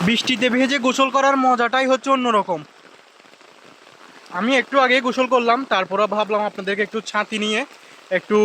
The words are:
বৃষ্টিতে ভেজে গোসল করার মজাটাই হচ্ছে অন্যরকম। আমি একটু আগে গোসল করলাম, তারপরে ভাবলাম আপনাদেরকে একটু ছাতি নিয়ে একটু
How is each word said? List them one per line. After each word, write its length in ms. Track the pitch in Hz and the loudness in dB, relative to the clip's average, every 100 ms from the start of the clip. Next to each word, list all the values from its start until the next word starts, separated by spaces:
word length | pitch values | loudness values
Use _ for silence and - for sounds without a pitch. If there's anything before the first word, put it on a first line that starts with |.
| 175 | 0
বৃষ্টিতে 380 | 226 - 247 247 247 | 0 -2 -2 0 2
ভেজে 220 | 262 277 247 | 0 0 -2
গোসল 240 | 247 269 269 | 0 0 2
করার 200 | 269 269 262 | 2 2 2
মজাটাই 420 | 240 240 262 262 | 2 2 0 0
হচ্ছে 180 | 254 277 269 | 0 0 0
অন্যরকম। 440 | 247 214 190 165 147 - - - _ _ - - - - - - - - - - - 175 | 2 0 0 -6 -8 -20 -20 -20 _ _ -20 -20 -20 -20 -20 -20 -20 -20 -20 -20 -12 -4
আমি 120 | 220 262 | 0 0
একটু 140 | - 269 254 | 0 0 2
আগে 120 | 254 247 | 2 0
গোসল 200 | 233 254 | -2 0
করলাম, 260 | 254 233 240 269 | 2 2 0 0
তারপরে 300 | 202 185 190 208 208 | -2 -2 -2 -2 -2
ভাবলাম 260 | 208 208 208 | -2 -2 -4
আপনাদেরকে 360 | 202 190 202 202 | -6 -6 -4 -4
একটু 120 | 220 - | -6 -4
ছাতি 280 | 208 208 220 | -4 -4 -4
নিয়ে 160 | 214 214 277 - - - - 185 | -2 -4 -6 -14 -20 -20 -6 -6
একটু 200 | - 214 | 0 2